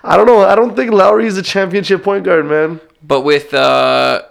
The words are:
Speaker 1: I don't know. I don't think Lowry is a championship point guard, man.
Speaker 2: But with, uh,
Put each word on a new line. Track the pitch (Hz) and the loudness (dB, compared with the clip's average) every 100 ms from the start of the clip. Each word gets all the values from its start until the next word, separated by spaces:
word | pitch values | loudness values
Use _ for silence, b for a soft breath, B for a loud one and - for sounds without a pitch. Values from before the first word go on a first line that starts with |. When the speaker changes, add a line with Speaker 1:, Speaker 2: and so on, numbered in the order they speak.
Speaker 1:
I | - 180 | 0 2
don't | 233 | 4
know. | 220 | 4
I | 190 | 4
don't | 208 240 | 2 0
think | 208 233 | -2 0
Lowry | 208 190 214 226 | 2 4 2 0
is | 190 | -4
a | |
championship | 180 196 190 202 196 185 | -6 -4 -2 -4 -2 -4
point | 196 196 | -2 -4
guard, | 185 165 147 | 0 -2 0
man. | 151 160 160 _ _ | -2 -4 -8 _ _
Speaker 2:
But | 151 139 | -4 -2
with, | 143 147 - | 0 -2 -2
uh, | 135 135 131 131 131 127 123 - | -2 0 0 0 0 -2 -4 -8